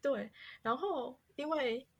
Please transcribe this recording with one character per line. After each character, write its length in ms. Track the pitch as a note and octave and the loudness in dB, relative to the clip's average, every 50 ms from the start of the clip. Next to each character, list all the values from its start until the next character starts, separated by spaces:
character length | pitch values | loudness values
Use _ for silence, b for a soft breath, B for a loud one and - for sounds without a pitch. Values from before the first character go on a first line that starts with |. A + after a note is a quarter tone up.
对， 320 | - C#4 C4 G#3 G#3 G#3+ B B B B B B B | 0 0 0 0 -2 -6 B B B B B B B
然 120 | A3+ A#3+ | 0 0
后 460 | B3+ F4+ G4+ E4+ C4+ A#3+ B3+ B3+ - _ _ - | 2 2 0 0 0 -2 -4 -8 -12 _ _ -6
因 100 | - D4 D4+ | -4 0 0
为， 360 | D#4+ D4+ C4 A#3+ A3+ B3+ C4 _ _ _ | 2 2 2 2 0 -2 -4 _ _ _